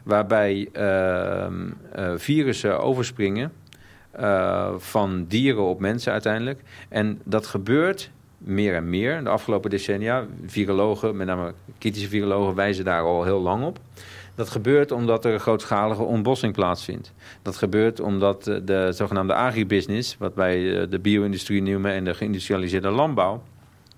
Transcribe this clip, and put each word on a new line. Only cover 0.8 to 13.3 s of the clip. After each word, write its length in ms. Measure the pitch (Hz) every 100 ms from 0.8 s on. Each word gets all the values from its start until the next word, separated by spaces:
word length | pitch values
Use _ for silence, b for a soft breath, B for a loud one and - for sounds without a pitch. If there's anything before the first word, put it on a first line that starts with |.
| 101 95 92 90 92 95 92 92 90 - -
eh, 200 | - 90 87
virussen 640 | - 151 135 107 107 87
overspringen, 720 | - 127 120 - 98 101 151 - - B B B B
eh, 640 | - 104 95 92 92 95 92
van 480 | - 110 98 92 85
dieren 360 | 113 135 110
op 160 | 95 92
mensen 320 | 98 117 117
uiteindelijk. 480 | 107 107 110 123 135 - B B
En 320 | 110 107 104
dat 220 | - 107 107
gebeurt 640 | 107 98 139 175 196 - - - -
meer 380 | - 98 104 85
en 140 | 85
meer. 340 | 90 117 160
De 60 | 120
afgelopen 400 | 107 - 101 104
decennia, 560 | 98 - 101 110 127 110 - 90
virologen, 680 | 104 98 98 104 104 113 98
met 120 | 92
name 260 | 90 87 92 - -
kritische 320 | 110 101 101
virologen, 460 | 104 101 98 98 92
wijzen 300 | 101 95 95
daar 180 | 85
al 200 | 82 87
heel 180 | 90